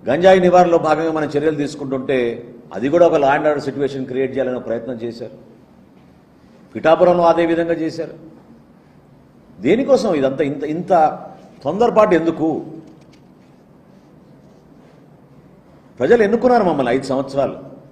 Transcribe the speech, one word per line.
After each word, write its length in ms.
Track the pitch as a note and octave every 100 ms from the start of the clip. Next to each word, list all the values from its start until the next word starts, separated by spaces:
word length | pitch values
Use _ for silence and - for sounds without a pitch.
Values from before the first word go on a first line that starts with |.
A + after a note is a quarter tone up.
| -
గంజాయి 300 | C#3+ F#3 F#3
నివారణలో 380 | F3+ F3+ F3+ E3+
భాగంగా 340 | D#3 D3+ E3
మనం 160 | D#3 D3
చర్యలు 280 | C#3+ D3+ D3+
తీసుకుంటుంటే 920 | C#3+ - C#3 C3 B2+ C3+ A#2+ A#2 - - -
అది 160 | F#2 B2+
కూడా 180 | E3 E3+
ఒక 60 |
లా 200 | D#3 C#3
అండ్ 140 | D3 D3+
ఆర్డర్ 160 | D3
సిట్యుయేషన్ 420 | C3+ C#3 C#3 C3+ B2+
క్రియేట్ 260 | B2+ C3+ C3+
చేయాలనే 240 | B2+ B2+
ప్రయత్నం 360 | - A#2 A#2 A#2+
చేశారు. 360 | A#2 A2+ A#2 - - - - - - _ _ _ _ _ _ - - A2+
పిఠాపురంలో 480 | D#3 E3 F3+ F3+
అదే 220 | E3+ E3 E3+
విధంగా 280 | E3 E3+
చేశారు. 400 | E3 D#3+ D3+ E3 - - - - - _ _ _ _ _ _ _ _ _ -
దేనికోసం 520 | G#2+ A3 C4+ B3+ A3
ఇదంతా? 300 | D#3+ C3 C3+
ఇంత, 200 | D3 C#3+
ఇంత 280 | D3 D#3 F3 F3+ D#3 - - - - -
తొందరపాటు 520 | C3+ F3+ A#3+ A3 G#3 E3+
ఎందుకు? 500 | E3 - D#3+ C3+ - - - - _ _ _ _ _ _ _ _ _ - _ - - - - - _ - - - - - - - - - _ - _ -
ప్రజలు 240 | C3 A#3
ఎన్నుకున్నారు 400 | G3+ A3+ B3+ A#3+
మమ్మల్ని 280 | F#3+ D3 B2+
ఐదు 140 | B2+ C3+
సంవత్సరాలు 520 | C3+ C3+ C#3 B2+ E2 - - -